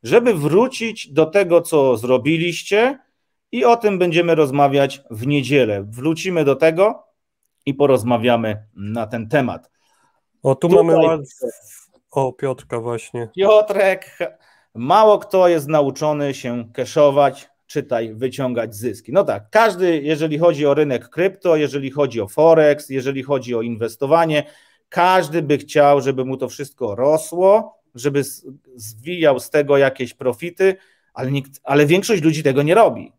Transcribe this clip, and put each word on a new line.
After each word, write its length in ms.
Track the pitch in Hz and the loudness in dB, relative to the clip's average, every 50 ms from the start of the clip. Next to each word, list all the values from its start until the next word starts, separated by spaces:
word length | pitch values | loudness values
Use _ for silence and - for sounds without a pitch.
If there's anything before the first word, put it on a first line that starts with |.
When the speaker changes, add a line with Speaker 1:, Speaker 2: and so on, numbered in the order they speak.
| - | -2
Speaker 1:
żeby 300 | 117 156 233 240 247 214 | 2 2 4 4 4 0
wrócić 800 | 156 143 147 151 196 247 254 247 - 226 226 208 - - - 139 | 0 0 2 2 2 2 2 -2 -6 -8 -8 -8 -10 -16 -4 0
do 120 | 151 156 | 0 0
tego, 360 | 156 160 202 196 175 170 170 | 2 2 0 2 4 2 2
co 360 | 165 - 160 151 139 131 123 | 2 2 0 2 2 2 0
zrobiliście, 1000 | 110 117 123 127 127 113 147 165 160 165 175 160 - - - 202 208 233 262 285 - _ _ _ _ _ _ _ _ _ _ | 0 0 0 0 0 2 0 -2 -2 -2 -4 -6 -8 -6 -2 0 0 0 0 -2 -6 _ _ _ _ _ _ _ _ _ _
i 140 | - 240 247 | -6 0 2
o 120 | 240 233 | 2 2
tym 220 | 233 214 208 196 180 | 2 2 -2 0 0
będziemy 360 | 180 175 160 170 175 170 170 | -2 0 2 0 2 2 2
rozmawiać 680 | 156 151 135 131 143 143 139 135 143 139 139 139 - _ _ | 2 2 0 2 2 2 2 4 2 0 0 -4 -12 _ _
w 180 | - 110 120 | -14 -8 -4
niedzielę. 560 | 139 147 143 131 120 143 139 123 107 104 98 98 | -2 -2 -2 -2 0 2 2 2 2 -2 -6 -8
Wrócimy 640 | 104 110 120 131 156 165 160 165 190 180 165 151 | -10 -14 -6 -4 -4 -4 -4 -6 -4 -2 0 0
do 100 | 139 135 | 0 2
tego 480 | 135 160 160 165 165 190 220 - - _ _ _ _ _ _ _ _ _ _ _ _ _ | 2 2 0 2 2 0 0 0 -4 _ _ _ _ _ _ _ _ _ _ _ _ _
i 80 | 143 135 | -8 -2
porozmawiamy 920 | 135 143 139 131 123 104 123 123 113 110 123 120 117 113 110 104 104 - _ _ | 0 2 2 2 2 2 -2 -2 0 2 0 0 0 -2 -4 -6 -8 -12 _ _
na 320 | - 101 104 110 117 117 | -14 -12 -10 -8 -8 -8
ten 220 | 110 120 117 110 110 | -8 -10 -12 -8 -2
temat. 420 | 151 147 131 117 87 76 _ _ _ _ _ _ _ _ _ _ _ _ _ _ _ _ - | -2 -2 -2 -2 -6 -10 _ _ _ _ _ _ _ _ _ _ _ _ _ _ _ _ -2
Speaker 2:
O, 120 | 135 135 | -2 -2
tu 140 | - - 170 | 0 2 4
Speaker 1:
Tutaj 160 | 185 202 165 | 4 4 4
Speaker 2:
mamy 220 | 170 160 165 160 | 4 4 4 4
ład-, 140 | 165 165 156 139 - - _ 127 117 - _ _ - - - _ _ _ _ _ _ | 2 0 -2 -6 -14 -12 _ -10 -10 -10 _ _ -20 -20 -20 _ _ _ _ _ _
o, 220 | - 139 135 131 127 | -4 -4 -4 -4 -4
Piotrka 460 | - - 135 127 127 - _ - 120 | -6 -6 -6 -6 -8 -10 _ -10 -8
właśnie. 500 | 113 120 120 113 - - - 120 117 113 _ | -8 -8 -8 -10 -10 -12 -10 -10 -10 -10 _
Speaker 1:
Piotrek, 840 | 175 196 202 240 - 214 - - 285 196 190 190 190 - - - - 175 - - _ _ _ _ _ _ _ _ | -2 2 4 4 4 4 2 -2 0 0 0 -2 -4 -8 -20 -12 -10 -10 -10 -10 _ _ _ _ _ _ _ _
mało 440 | 113 120 139 175 214 220 214 208 202 | -10 -2 2 4 6 6 6 4 2
kto 280 | - - - 190 185 | 0 -2 2 2 4
jest 200 | 180 175 160 135 | 4 2 0 -2
nauczony 640 | 139 160 151 143 139 131 - 156 151 151 147 143 139 135 | 0 0 0 0 0 -4 -4 -4 -4 -4 -4 -4 -6 -6
się 380 | - - 123 120 120 117 110 _ | -8 -10 -8 -8 -8 -10 -12 _
cashować, 760 | - 127 - - 160 147 143 135 143 143 139 127 - - _ _ _ _ | -10 -10 -4 0 2 2 4 4 4 2 2 0 -6 -20 _ _ _ _
czytaj, 460 | _ - 151 139 - 127 113 113 113 110 | _ -8 -8 -6 -4 -4 -4 -4 -6 -8
wyciągać 640 | 110 127 131 123 - 135 127 123 117 113 113 107 | -8 -8 -8 -6 -6 -6 -4 -4 -4 -6 -6 -10
zyski. 360 | 104 110 123 101 - _ - | -8 -8 -8 -8 -10 _ -2
No 120 | 135 190 202 | -2 -2 0
tak, 260 | 143 104 104 - _ | 0 -4 -8 -8 _
każdy, 520 | - 214 226 220 185 175 185 175 165 151 | 2 2 2 2 0 0 0 0 0 -2
jeżeli 360 | 139 147 160 147 160 160 151 | -2 -4 -2 -2 -2 -4 -2
chodzi 280 | 147 165 175 165 143 147 | 2 2 2 2 2 0
o 80 | 143 143 | 2 2
rynek 360 | 147 156 143 131 113 - _ | 2 0 0 -2 -6 -6 _
krypto, 460 | - 156 175 196 190 _ - 180 165 | -4 -2 -2 -2 -2 _ 0 0 0
jeżeli 360 | 156 151 139 123 143 135 135 | 2 0 -2 -4 -6 -8 -8
chodzi 300 | 135 147 143 131 113 113 | -4 -4 -4 -4 -2 -8
o 60 | 101 | -8
forex, 640 | 98 - - 151 165 165 160 151 147 147 147 - - | -6 -2 2 4 6 6 6 4 4 2 0 -6 -8
jeżeli 340 | 135 135 120 135 139 135 127 | -8 -6 -6 -6 -6 -6 -6
chodzi 320 | 135 143 131 120 120 120 | -4 -4 -4 -4 -4 -6
o 60 | 113 | -4
inwestowanie, 840 | 113 120 117 107 117 113 - _ 139 135 156 170 170 160 151 147 143 - _ _ _ _ _ _ _ _ | -4 -6 -6 -6 -8 -8 -6 _ -2 0 2 2 2 0 0 -2 -4 -6 _ _ _ _ _ _ _ _
każdy 520 | - 180 175 185 185 185 170 143 156 170 | -2 0 2 4 4 2 0 0 -4 -6
by 160 | 156 143 147 | -2 0 -2
chciał, 440 | 127 - - - 151 143 143 143 143 | -2 -2 -2 2 4 4 6 4 4
żeby 240 | 123 135 135 127 131 | 2 -2 -4 -4 -6
mu 120 | 131 131 | -6 -6
to 120 | 131 131 123 | -8 -8 -10
wszystko 460 | - - 143 139 _ _ 127 107 101 | -8 -12 -14 -16 _ _ -8 -6 -4
rosło, 840 | 110 127 143 156 156 - - 165 175 185 190 202 226 214 - _ _ _ _ _ | -2 0 0 0 0 -2 -6 -4 2 4 4 4 4 2 -4 _ _ _ _ _
żeby 280 | 123 117 147 139 143 131 | -6 -6 -2 -2 -2 -4
z-, 220 | - - - _ 139 135 _ _ _ 127 | -4 -10 -18 _ -20 -20 _ _ _ _
zwijał 640 | 123 107 107 113 107 123 160 180 175 160 147 131 123 | -20 -18 -18 -18 -16 -12 -10 -4 2 2 2 2 2
z 100 | - - | -4 -2
tego 280 | - 151 147 139 143 | -2 -2 2 2 2
jakieś 360 | 139 139 135 135 - 131 120 - | 2 2 2 0 -4 -10 -10 -10
profity, 640 | _ 127 127 113 - 170 175 170 - 190 190 190 190 _ _ _ _ _ _ _ | _ -6 -6 -4 -4 -10 -14 -4 0 0 0 0 -2 _ _ _ _ _ _ _
ale 180 | - 131 131 | -10 -6 -4
nikt, 200 | 139 139 135 - - - _ | -4 -6 -6 -10 -20 -18 _
ale 220 | - 139 147 151 | 0 2 2 4
większość 380 | 143 170 185 190 - 226 180 147 | 4 2 0 2 0 -2 0 2
ludzi 200 | 160 156 160 156 | 0 0 0 -2
tego 200 | 143 131 135 143 | 0 0 0 0
nie 120 | 151 175 | 2 4
robi. 360 | 214 226 165 120 107 82 - _ | 4 4 2 2 -4 -14 -18 _